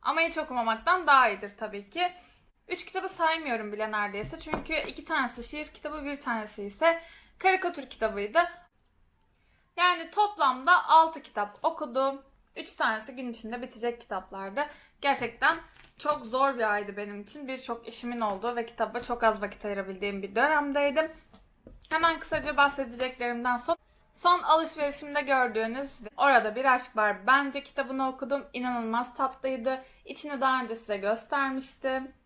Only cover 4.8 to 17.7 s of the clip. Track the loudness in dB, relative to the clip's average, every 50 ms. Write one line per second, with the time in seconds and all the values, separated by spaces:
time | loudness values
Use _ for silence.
4.8 | -4 -4 -10 -12 -8 -4 -2 -2 -2 -2 -4 -8 -12 -10 -8 -10 -10 -10 -14 -12
5.8 | -10 -8 -8 -6 -6 -6 -8 -6 -4 -4 -4 -4 -6 -8 -10 -10 -10 -10 -4 4
6.8 | 4 4 4 4 -4 -14 -20 -20 -20 _ _ _ 2 2 4 4 2 -2 -4 -4
7.8 | -10 -12 -8 -2 -2 -2 0 -2 -6 2 4 4 2 2 0 -12 -20 _ _ _
8.8 | _ _ _ _ _ _ _ _ _ _ _ _ _ _ _ _ _ _ _ 2
9.8 | 4 4 4 2 -4 -8 2 2 2 2 2 2 2 2 2 2 4 6 6 6
10.8 | 6 8 8 8 8 8 2 -6 -14 -10 _ -4 -4 -4 -6 -2 -2 -2 -2 -2
11.8 | -8 -4 -2 0 0 0 0 -4 -12 _ _ _ _ _ _ -14 -12 -12 -6 -2
12.8 | 0 0 0 -2 -6 -10 -12 -10 -8 -8 -10 -10 -10 -10 -10 -10 -10 -12 -12 -4
13.8 | -4 -4 -4 -4 -10 _ -8 -8 -8 -10 -12 -12 -10 -8 -4 -4 -4 -4 -6 -18
14.8 | -20 _ _ _ 0 0 0 0 -2 -6 -4 2 2 2 2 2 -4 -16 _ -20
15.8 | -20 -20 _ _ -2 -2 -2 -2 -2 -4 0 2 2 2 2 2 0 2 2 0
16.8 | -2 -6 -8 -10 -8 -8 -10 -12 -12 -14 -14 -14 -10 -8 -8 -8 -6 -8